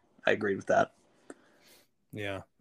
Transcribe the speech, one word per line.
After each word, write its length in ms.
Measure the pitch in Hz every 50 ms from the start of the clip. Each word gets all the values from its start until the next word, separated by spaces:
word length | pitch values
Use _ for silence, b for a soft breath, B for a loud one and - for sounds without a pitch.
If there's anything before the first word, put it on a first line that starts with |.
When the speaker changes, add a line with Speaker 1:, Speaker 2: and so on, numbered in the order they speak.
| _ _ _ _ -
Speaker 1:
I 60 | 104
agreed 240 | 107 101 107 101 98
with 100 | 98 -
that. 260 | - 92 98 - - _ _ _ _ _ b b b b b b b b b b b b b b b _ _ _ _
Speaker 2:
Yeah. 300 | - 107 104 101 98 95 - - _ -